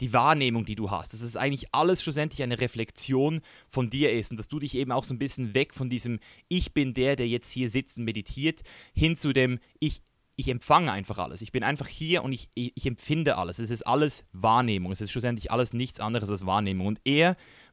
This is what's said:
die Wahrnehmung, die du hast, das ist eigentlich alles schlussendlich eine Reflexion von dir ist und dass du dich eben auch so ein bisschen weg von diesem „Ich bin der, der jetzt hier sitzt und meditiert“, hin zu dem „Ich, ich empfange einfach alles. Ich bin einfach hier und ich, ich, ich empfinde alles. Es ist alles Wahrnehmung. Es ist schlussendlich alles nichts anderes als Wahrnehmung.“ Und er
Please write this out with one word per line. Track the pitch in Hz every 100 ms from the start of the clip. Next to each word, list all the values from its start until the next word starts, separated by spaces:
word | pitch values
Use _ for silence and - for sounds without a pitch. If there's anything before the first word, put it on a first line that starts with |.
die | 127
Wahrnehmung, | 120 139 156 131 113
die | 107
du | 104 101
hast, | 92 -
das | 110
ist | 120 113
eigentlich | 139 139 -
alles | 139 170 185
schlussendlich | - 147 151 -
eine | 123 117
Reflexion | 123 113 113 - - 131 143 160 - - _
von | 131 120
dir | 127 143
ist | 113 -
und | 110
dass | -
du | 147
dich | 143
eben | 127 131
auch | 127
so | -
ein | 123
bisschen | 139 - 117
weg | 127 143
von | - 127
diesem | 123 120 113 - - -
„Ich | 180 -
bin | 151 135
der, | 120 131 131
der | 120
jetzt | 120 -
hier | 127 123
sitzt | 127 - -
und |
meditiert“, | 113 107 - - 151 160 - - -
hin | - 160
zu | 165 147
dem | 135 127 123 - _
„Ich, | 151 - _ _ _
ich | - 131
empfange | 120 - 151 156
einfach | 98 95 101
alles. | 73 85
Ich | 113
bin | 127
einfach | 110 143 -
hier | - 160 170
und | 135
ich, | 131 -
ich, | - 123
ich | - 135
empfinde | 113 - 156 143 104
alles. | 87 87
Es | 113
ist | 117 -
alles | 135 151 - -
Wahrnehmung. | 92 113 113 123 98 90
Es | 95
ist | 104
schlussendlich | 123 123 117 -
alles | 117 120
nichts | 120 127 -
anderes | 107 117 104
als | 101 92
Wahrnehmung.“ | 98 101 92 98
Und | 107
er | 131 147 170 185 - - -